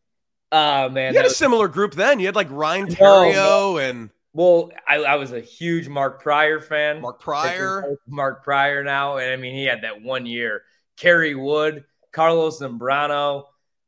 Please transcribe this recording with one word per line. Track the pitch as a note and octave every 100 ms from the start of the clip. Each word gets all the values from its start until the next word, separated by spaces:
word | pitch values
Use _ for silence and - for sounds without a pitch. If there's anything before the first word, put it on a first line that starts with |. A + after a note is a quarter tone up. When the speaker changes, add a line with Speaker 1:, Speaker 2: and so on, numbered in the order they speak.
| _ _ _ _ -
Speaker 1:
uh, | D#3 D3+ C#3+ C3
man, | C3 C3
Speaker 2:
You | -
had |
Speaker 1:
that | B4
Speaker 2:
a |
Speaker 1:
was | -
Speaker 2:
similar | C#4+ A#3 G3+
group | D3+ G#3
then. | D3+ A#3 C#4
You | F#3
had, | G#3
like, | E3+
Ryan | C#3 D3+ F3+ G3
Speaker 1:
No, | E3+
Speaker 2:
Theriot | G3 G3 F3
Speaker 1:
no. | F#3+ G3 - G3 E3+
Speaker 2:
and | C3+ B2 A2 _ _
Speaker 1:
Well, | D3 F3+ E3+ E3 - -
I, | D3
I | D3 C#3+
was | C3+
a | A#2+
huge | A2+ - E3+ E3+ C3+
Mark | C#3+ C#3 C3
Pryor | D3+ D3 D#3 D#3
fan. | D3+ D3+ D3+ D3+
Speaker 2:
Mark | D3+ B2+
Speaker 1:
Pitching | -
Speaker 2:
Pryor. | D3 E3 F3+ F#3+ F#3+
Speaker 1:
coach | F#3+ C#3+ -
Mark | C#3+ C3+ C3
Pryor | - C#3 C#3 C#3+
now. | C#3 C#3 C#3 C#3
And, | B2+
I | C3
mean, | B2+ C3+
he | C3+
had | A#2+
that | A2 G#2+
one | A2+ C3 A#2+
year. | A#2+ A#2 G#2 - _ _ -
Kerry | F3+ E3+ D#3+ C3+
Wood, | C3+ D3+ D#3 D3+ C#3 _ _
Carlos | - D#3+ E3 D#3+ D#3+
Zambrano. | C#3 A#2 B2 C#3 D3 D3 C#3+ C#3+ C#3+ _ _ _